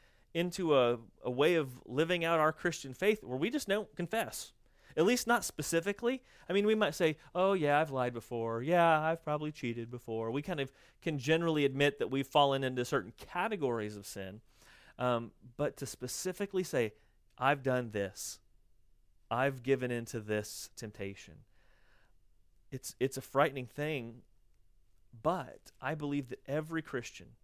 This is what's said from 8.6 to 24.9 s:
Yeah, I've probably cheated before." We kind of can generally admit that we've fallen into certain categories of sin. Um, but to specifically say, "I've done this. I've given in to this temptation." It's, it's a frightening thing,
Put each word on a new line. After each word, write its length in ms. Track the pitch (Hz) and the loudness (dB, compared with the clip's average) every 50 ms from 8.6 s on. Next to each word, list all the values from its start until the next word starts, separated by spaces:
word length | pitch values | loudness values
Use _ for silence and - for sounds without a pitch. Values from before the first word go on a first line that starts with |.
Yeah, 400 | 127 160 180 175 170 165 160 151 | 0 2 4 6 6 6 6 4
I've 220 | 156 160 165 165 - | 2 0 -2 -2 -2
probably 280 | 156 151 151 151 151 | -4 -4 -2 -4 -6
cheated 380 | 151 - 135 117 117 120 117 117 | -8 -6 -6 -4 -4 -4 -8 -8
before." 400 | 123 120 - 120 113 113 113 113 | -12 -12 -8 -6 -4 -2 -2 -2
We 120 | 123 143 | -2 -4
kind 180 | 147 196 170 147 | -4 -4 -4 -4
of 120 | 135 131 _ _ - - _ _ | -4 -6 _ _ -20 -20 _ _
can 160 | - 170 151 | -6 -4 -4
generally 480 | 135 117 147 160 165 170 165 156 151 143 | -2 2 2 2 4 4 2 2 4 2
admit 320 | 135 131 139 143 143 143 - | 2 4 4 4 4 4 2
that 120 | 107 107 | -4 -2
we've 160 | 135 139 131 | 0 -2 -2
fallen 360 | - - 151 143 139 135 135 135 | 4 6 6 6 6 4 2 0
into 220 | 127 127 127 120 | -2 0 -2 -2
certain 280 | - 143 123 87 110 - | 0 0 -2 -2 -2 -14
categories 800 | - - - - 175 196 226 220 175 139 123 117 110 104 104 107 | -18 -20 -8 -4 -4 -2 -2 -2 -2 0 0 0 0 -2 -4 -8
of 100 | 101 101 | -10 -14
sin. 360 | - - 101 95 95 101 113 _ _ _ _ - - - - - - - - | -12 -10 -10 -10 -10 -12 -16 _ _ _ _ -20 -20 -20 -20 -20 -20 -8 -2
Um, 320 | 123 123 120 117 117 - _ _ 98 123 - | 0 0 0 0 -2 -8 _ _ -20 -18 -6
but 200 | - 147 - - | -4 -4 -4 -4
to 80 | - 135 | -6 -10
specifically 800 | - - - 123 123 - - - 185 175 - 202 196 190 185 175 | -10 -10 -10 -10 -8 -8 -6 -6 -6 -4 -4 -6 -2 -2 -4 -2
say, 300 | - 156 127 113 107 - _ _ _ _ _ _ _ _ | 0 0 0 0 0 -2 _ _ _ _ _ _ _ _
"I've 260 | - 127 139 147 139 127 | 0 2 2 2 2 0
done 280 | 131 127 127 123 110 | 0 0 0 -2 -2
this. 480 | 104 101 98 92 - - - - - - _ _ _ _ _ _ _ _ _ _ _ _ _ _ _ _ _ - | -2 -2 -4 -4 -6 -10 -12 -12 -12 -14 _ _ _ _ _ _ _ _ _ _ _ _ _ _ _ _ _ -4
I've 320 | 113 123 135 143 131 127 120 | 0 2 2 0 0 -2 2
given 280 | 135 139 123 127 123 | 2 2 2 2 -2
in 140 | 120 117 117 | -2 -4 -4
to 140 | - - 113 | -6 -8 -8
this 500 | 104 107 107 107 107 - - - - - - | -2 0 0 0 0 -4 -10 -12 -14 -14 -14
temptation." 600 | - 113 107 - - 98 98 98 - - - 73 - - _ _ _ _ - _ _ _ _ _ _ _ _ _ _ _ _ _ _ _ _ _ _ _ - | -12 -14 -12 -10 -8 -8 -8 -8 -12 -18 -20 -20 -20 -20 _ _ _ _ -20 _ _ _ _ _ _ _ _ _ _ _ _ _ _ _ _ _ _ _ -14
It's, 260 | 135 127 - - - - | -12 -12 -12 -12 -4 -2
it's 180 | 127 135 - | -2 -2 -2
a 40 | 135 | -6
frightening 440 | - - - 135 156 143 139 135 127 | -12 -2 2 2 2 2 2 -6 -10
thing, 560 | - - 147 147 156 156 131 113 117 113 - - _ _ _ _ _ _ _ _ _ _ _ _ _ | -10 -8 -6 -4 -4 -4 -6 -6 -10 -14 -16 -20 _ _ _ _ _ _ _ _ _ _ _ _ _